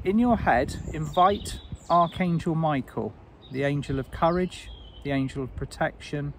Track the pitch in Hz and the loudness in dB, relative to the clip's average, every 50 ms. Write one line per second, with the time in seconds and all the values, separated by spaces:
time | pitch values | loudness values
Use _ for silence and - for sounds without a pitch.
0 | - 185 196 226 240 247 226 190 - 180 127 120 139 - - - - - - 151 | 0 2 4 4 4 4 4 4 4 4 4 4 2 0 -4 -8 -8 -8 -6 -6
1 | 151 147 - 180 175 196 208 220 - - - - - - - - - - 170 175 | -6 -2 4 6 6 6 4 2 -4 -10 -12 -12 -12 -14 -14 -14 0 4 4 4
2 | 170 170 - - 185 175 170 156 - 180 160 160 160 151 147 135 - - - 120 | 4 4 2 -2 0 0 0 0 0 0 0 2 2 2 0 0 -4 -4 -6 -6
3 | 107 110 - - - - - - - - 135 131 139 143 147 143 131 - 139 135 | -6 -6 -8 -12 -20 -20 -20 -20 -18 -10 -4 -2 0 0 0 -2 -2 -2 -4 -4
4 | 127 - - - 175 165 170 180 185 175 - - - - - - - - - - | -4 -6 -2 2 2 2 2 2 -2 -2 -6 -12 -16 -16 -16 -16 -18 -20 -20 -10
5 | - 143 139 135 135 131 - 139 131 123 - - 139 - - - 165 - - - | -6 -2 -2 -2 -2 -2 -4 -6 -8 -6 -6 -8 -10 -10 -4 -4 -4 -4 -4 -10
6 | - - - 147 143 143 139 | -10 -8 -6 -6 -6 -8 -10